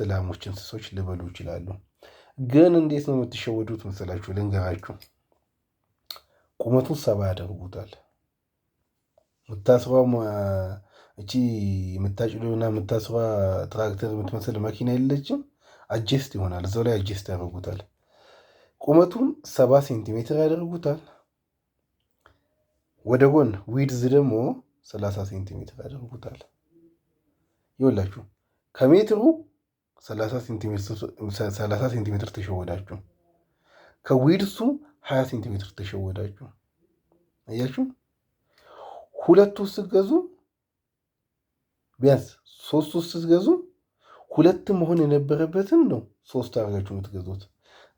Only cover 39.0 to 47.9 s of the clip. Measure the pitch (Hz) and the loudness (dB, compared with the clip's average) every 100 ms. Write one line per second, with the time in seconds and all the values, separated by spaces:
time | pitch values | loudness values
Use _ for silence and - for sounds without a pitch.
39 | - - - 185 202 202 196 - 185 190 | -18 -2 6 8 8 2 -6 -6 0 0
40 | 196 320 359 - _ _ _ _ _ _ | 2 0 0 -10 _ _ _ _ _ _
41 | _ _ _ _ _ _ _ _ _ - | _ _ _ _ _ _ _ _ _ 2
42 | 135 131 - - _ _ - - 151 170 | 4 4 2 -16 _ _ -2 0 0 -4
43 | 170 170 165 170 220 359 - _ _ _ | -4 -4 4 4 6 2 -2 _ _ _
44 | _ - - - 165 185 - 190 165 175 | _ -20 -2 4 4 4 0 0 2 2
45 | 147 143 139 151 160 185 196 330 254 120 | 4 2 2 0 0 -2 2 4 4 0
46 | - _ _ 131 113 120 107 101 95 98 | -6 _ _ -6 -4 -4 -2 -4 -6 -8
47 | 98 98 90 98 - _ _ - _ | -10 -10 -10 -12 -14 _ _ -20 _